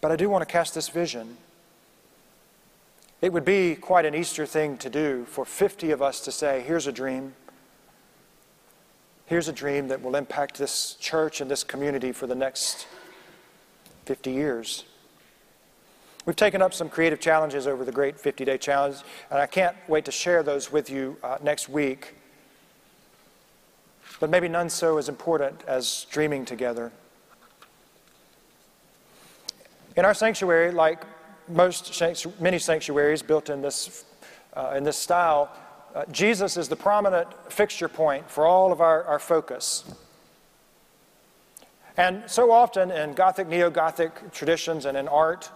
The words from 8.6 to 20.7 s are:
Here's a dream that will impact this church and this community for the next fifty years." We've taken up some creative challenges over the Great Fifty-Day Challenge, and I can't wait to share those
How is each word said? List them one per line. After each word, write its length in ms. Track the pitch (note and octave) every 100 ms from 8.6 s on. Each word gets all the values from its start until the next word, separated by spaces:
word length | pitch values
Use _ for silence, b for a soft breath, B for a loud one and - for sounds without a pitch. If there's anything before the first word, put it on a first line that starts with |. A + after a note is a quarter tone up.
| _ _ _ _ _ _ _
Here's 200 | E3+ D#3+
a 60 |
dream 340 | A#2+ C#3 C#3+ C3+
that 140 | C3
will 140 | B2+ C#3
impact 420 | C3+ - C#3+ -
this 360 | C#3 - -
church 460 | - - D#3+ D#3+ -
and 80 | C3+
this 140 | C#3
community 480 | - C3+ C#3+ C#3 B2+
for 140 | A#2+ B2+
the 80 |
next 520 | B2+ C3+ - - - - B B B B B B B B _ _ -
fifty 260 | - C3+ C3
years." 540 | C3 D3 A#2+ A2 - - _ _ _ _ _ _ _ _ _ _ B B B -
We've 100 | E3+
taken 240 | G#3 G3
up 120 | F#3
some 140 | - D#3+
creative 300 | - E3 D3+
challenges 480 | E3 D#3 D#3 C#3 C3+
over 180 | C3+
the 80 | B2+
Great 280 | A#2+ C#3 D3
Fifty-Day 380 | D3 - C3+ C3
Challenge, 380 | - C#3+ C#3+ C#3 - B B
and 100 | C#3+
I 60 | C#3+
can't 300 | F#3 F3+ F3 -
wait 160 | D#3
to 80 | D3
share 300 | - F3 F3
those 280 | D3 C#3+ C3+